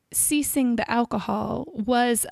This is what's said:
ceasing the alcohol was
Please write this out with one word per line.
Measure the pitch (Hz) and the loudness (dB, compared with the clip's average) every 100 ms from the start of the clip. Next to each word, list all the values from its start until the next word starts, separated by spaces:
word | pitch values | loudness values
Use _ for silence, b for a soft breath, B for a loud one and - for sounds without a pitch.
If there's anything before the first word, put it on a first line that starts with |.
| _ | _
ceasing | - - 294 277 - 254 233 | -2 0 0 0 0 2 2
the | - | 2
alcohol | 233 240 226 - 196 208 - - | 2 0 -2 -2 -4 -2 -4 -6
was | 339 208 247 247 233 - | -4 2 4 4 2 0